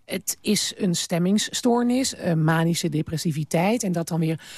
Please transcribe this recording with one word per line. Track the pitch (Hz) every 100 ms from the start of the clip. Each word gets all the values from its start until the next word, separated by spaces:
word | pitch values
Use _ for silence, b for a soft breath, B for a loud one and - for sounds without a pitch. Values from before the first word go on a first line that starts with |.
"Het | - 190 - -
is | - 208 - -
een | 190
stemmingstoornis, | 170 - 170 180 208 - - 247 233 240 254 269
eh, | - 175
manische | 160 156 165 165 170 170
depressiviteit." | 147 160 160 175 147 147 165 185 240
En | 202
dat | 170 160
dan | 165
weer | 160 160 B